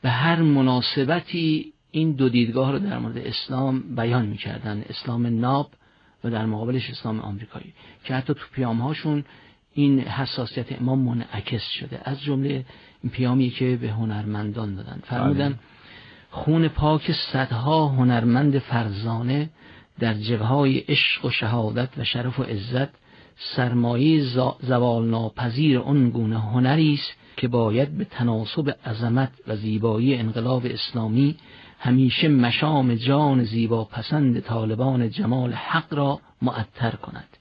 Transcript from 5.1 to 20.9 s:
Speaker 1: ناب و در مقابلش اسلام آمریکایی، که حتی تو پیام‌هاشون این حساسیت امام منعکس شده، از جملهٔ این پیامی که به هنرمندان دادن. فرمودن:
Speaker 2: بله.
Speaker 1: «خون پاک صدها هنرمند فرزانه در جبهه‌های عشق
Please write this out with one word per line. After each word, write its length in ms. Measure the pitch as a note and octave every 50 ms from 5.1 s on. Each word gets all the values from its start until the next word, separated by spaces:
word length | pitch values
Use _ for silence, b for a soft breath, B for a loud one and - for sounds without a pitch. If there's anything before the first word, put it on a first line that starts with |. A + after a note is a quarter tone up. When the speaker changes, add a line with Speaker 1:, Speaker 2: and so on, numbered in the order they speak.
| A#2+ A#2 A#2+ A#2+ A#2 A2+
Speaker 1:
ناب 300 | A#2+ B2 C3+ C#3 D3 - _ b b b b b b b b b -
و 60 | A#2
در 160 | A#2 G#2+ A2
مقابلش 440 | A2 G#2+ G#2 A2+ A#2+ B2+ C3 A#2+ -
اسلام 300 | B2 - - A#2+ A2 A2
آمریکایی، 520 | A2+ A2 G2+ G2+ A2+ - - - - - B B B B B B _
که 100 | - C3
حتی 200 | B2+ C3 - D3
تو 100 | - - -
پیام‌هاشون 720 | - - B2+ A#2+ A2+ A#2 A#2+ C#3 D#3 - - D#3 D3+ D3 C#3 B B B B B B B B _ _
این 260 | D3 D3 C#3+ C#3 C3+
حساسیت 800 | A#2+ A2+ A2 - C3+ B2 - - B2 A2 - C3 A#2 - C3+ B2+
امام 180 | B2+ B2+ C3 C3+
منعکس 640 | C3 A#2 A#2+ A#2+ - - - G#2+ - - B2+ -
شده، 380 | - - - - - B2+ C3 - -
از 180 | - C#3 C#3
جملهٔ 420 | C#3 D3 C#3+ C3 C3+ C#3+ C#3 C3 C3 B B B B B B B
این 100 | - B2
پیامی 380 | - - B2+ B2 B2+ C3+ C3 B2
که 280 | B2 - B2+ B2+ B2+ A#2+
به 80 | A#2+ A2
هنرمندان 840 | G#2+ A2 A2+ A2 A2 G#2 G#2 G#2 G#2 G#2 G#2+ G#2+ G#2 A#2 A2 G#2 G2
دادن. 260 | F#2+ - - - F2+ -
فرمودن: 440 | - B2+ A#2+ B2 C3+ C#3+ C#3 C#3 C#3+
Speaker 2:
بله. 100 | C#3 A#2 B B B B B B B B B B B B B B
Speaker 1:
«خون 380 | - - - D3+ D#3 E3 E3 D#3
پاک 440 | D#3 - D3+ D3+ D#3 D3+ - -
صدها 760 | D#3 - - - - C3 C3 B2 A#2+ A2+ B2 C#3+ D#3 D#3+ D#3 D3
هنرمند 680 | C3+ B2+ B2+ B2 B2 A#2 A2+ A#2+ A#2 B2+ D3 D3 C#3 C#3
فرزانه 920 | B2+ - B2 A#2 A2+ G#2+ G2+ G2 A2 A#2 A2+ A2 A#2+ B2 C3+ C#3+ D3+ D#3 B B B B B B B B _ -
در 160 | A#2+ A2+ A2
جبهه‌های 640 | G#2 G#2+ G#2+ A#2+ G#2+ G#2+ A2+ C3+ C#3+ C#3+ C3+ C3 C3
عشق 460 | - -